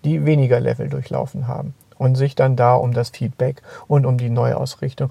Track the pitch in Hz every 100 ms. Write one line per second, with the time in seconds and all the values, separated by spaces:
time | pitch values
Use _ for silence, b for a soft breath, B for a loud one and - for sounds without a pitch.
0 | 147 160 147 151 131 123 123 117 131 139
1 | 131 - - - 123 - - - _ _
2 | 131 131 139 - 135 127 120 123 123 113
3 | 117 - 113 - 127 - B B B 147
4 | 131 123 120 117 123 113 135 - 135 -
5 | 135